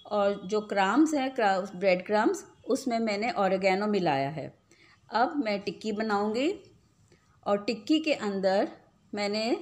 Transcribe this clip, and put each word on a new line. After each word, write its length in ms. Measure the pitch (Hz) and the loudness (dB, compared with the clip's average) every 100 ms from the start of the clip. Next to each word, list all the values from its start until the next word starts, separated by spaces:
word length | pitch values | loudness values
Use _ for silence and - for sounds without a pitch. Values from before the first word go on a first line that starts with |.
| - | -6
और 360 | 208 202 196 180 | 0 0 0 -2
जो 140 | 214 | -4
क्रम्स 540 | 208 196 190 233 311 | -2 0 2 4 4
हैं, 200 | 302 262 | 2 -2
क्रा-, 420 | 269 208 190 196 175 | 0 2 2 -2 0
ब्रेड 300 | 190 180 185 | 2 2 2
क्रम्स, 380 | 208 240 370 - - - | 2 2 0 -8 -10 -2
उसमें 300 | 269 - 226 | -2 0 -2
मैंने 320 | 226 202 233 | 0 -2 -2
oregano 560 | 214 190 190 190 185 214 | 0 2 2 2 2 2
मिलाया 440 | 202 170 135 135 | 2 2 2 0
है। 320 | 156 139 - _ _ - _ - | -4 -10 -14 _ _ -20 _ -4
अब 240 | 220 269 294 | 0 0 0
मैं 240 | 220 202 | -2 -2
टिक्की 320 | 196 165 220 | -4 -6 -6
बनाऊंगी 840 | 208 220 202 214 220 294 403 - - _ _ _ _ _ _ - | -4 -2 0 0 0 -2 -2 -10 -20 _ _ _ _ _ _ -2
और 180 | 202 | -2
टिक्की 360 | 208 214 - 311 | -2 -4 0 0
के 140 | 320 | 0
अंदर 540 | - 208 196 190 196 311 - _ _ _ | -2 -2 0 2 2 0 -4 _ _ _
मैंने, 360 | 208 202 214 220 370 | -6 -4 -2 -2 -4